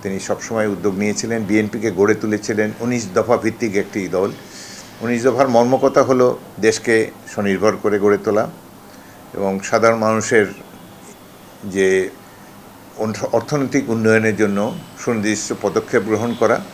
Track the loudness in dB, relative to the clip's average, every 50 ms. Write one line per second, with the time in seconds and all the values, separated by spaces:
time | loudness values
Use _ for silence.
0 | -6 -6 -6 -6 -4 -6 -6 -6 -6 -6 -4 -2 -2 -2 -2 -2 -2 -2 -2 0
1 | -2 -2 -2 -4 -4 -4 -4 -4 -2 0 2 2 2 0 -4 -4 -4 -4 2 2
2 | 4 4 4 2 0 -2 -2 -2 -2 -4 -2 -2 -2 -2 -2 -4 -4 -2 -2 -4
3 | -4 -2 0 0 2 2 2 2 2 -2 -2 -2 -4 -2 -2 -2 -4 -2 -4 -6
4 | -6 -2 -2 0 -2 -2 -4 -8 -16 -20 -20 -20 -18 -18 -18 -18 -20 -20 -16 -10
5 | -4 -4 -2 2 2 0 2 4 2 4 4 4 4 4 2 4 2 4 4 4
6 | 4 4 4 4 4 2 2 -2 -8 -18 -10 0 2 2 2 2 0 0 2 2
7 | 2 0 -6 -16 -18 -14 -8 -4 -2 0 0 2 2 0 0 2 -2 -2 0 2
8 | 2 2 2 2 0 -2 0 0 -2 -2 -8 -16 -20 -20 -20 -20 -20 -20 -20 -20
9 | -20 -20 -20 -20 -20 -16 -10 -6 -4 -4 -4 -4 -6 -2 0 4 4 4 4 4
10 | 2 0 0 0 0 2 2 2 2 2 -2 -14 -18 -20 -20 -20 -20 -20 -20 -20
11 | -20 -20 -20 -20 -20 -20 -20 -20 -20 -20 -20 -16 -14 -8 -2 0 2 4 4 2
12 | 0 -2 -6 -14 -20 -20 -20 -20 -20 -20 -20 -20 -20 -20 -20 -20 -20 -20 -8 -6
13 | -4 -4 -4 -4 -6 -2 -2 -2 -2 0 -2 -2 -2 0 0 -2 0 0 -2 0
14 | 2 4 4 4 4 2 2 2 0 0 2 0 -2 -2 -4 -8 -14 -16 -16 -8
15 | -4 -4 -2 -2 0 -2 -2 -2 -2 -6 -6 -2 -2 0 0 0 -4 0 -2 0
16 | 0 2 -2 0 0 -2 -2 0 2 2 2 0 -2 -8